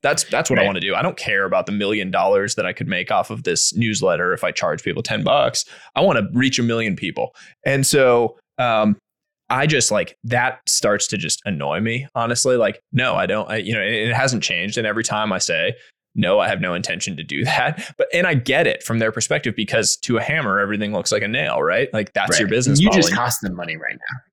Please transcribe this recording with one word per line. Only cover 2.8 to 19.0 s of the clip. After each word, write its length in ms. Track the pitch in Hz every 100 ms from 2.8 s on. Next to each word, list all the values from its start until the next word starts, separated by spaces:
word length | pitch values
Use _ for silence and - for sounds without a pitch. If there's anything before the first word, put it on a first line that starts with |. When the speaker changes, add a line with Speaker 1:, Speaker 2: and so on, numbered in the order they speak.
| 95
Speaker 1:
make 220 | 90 92
off 200 | 101 87
of 120 | 110
this 300 | - 82 - 92
newsletter 580 | 117 104 92 80 90
if 100 | 87
I 80 | 90
charge 320 | - 90 80
people 180 | - 85
ten 220 | - 107
bucks. 420 | 98 143 123 - - - - -
I 60 |
wanna 260 | 190 127 98
reach 260 | 120 135 131
a 40 |
million 320 | 117 117 110 92
people. 380 | 92 - - - - _ -
And 220 | 139 135
so, 500 | 147 131 120 113 - _ -
um, 380 | 123 110 107 101 _ _ _ _ _
I 160 | 127 151
just, 260 | 151 113
like, 240 | 104 85 - 117
that 340 | 120 127 127 -
starts 400 | - 113 104 -
to 100 | 104
just 220 | 82 - -
annoy 340 | 82 69 80
me, 280 | 110 120 135 127
honestly. 420 | 117 120 127 127
Like, 220 | 107 - _
no, 240 | 123 127 92
I 100 | 92
don't, 220 | 107 98
I, 80 | 110
you 160 | 92
know, 80 | 113
it, 280 | 98 113 110
it 40 |
hasn't 300 | 120 135 120
changed. 340 | - 87 95 117
And 80 | 110
every 160 | 107
time 280 | 110 104 107
I 60 | 92
say, 380 | - 82 90 120 - _ _ -
"No, 220 | 87 101
I 80 | 92
have 140 | 95
no 120 | 90
intention 420 | 87 - 85 - 78
to 60 |
do 200 | 78 71 127
<laughs> 60 |
that." 420 | - 127 160 - -
But, 120 | 175
and 140 | 175 180
I 80 |
get 320 | 147 123 131 135
it 160 | -
from 160 | -
their 140 | 113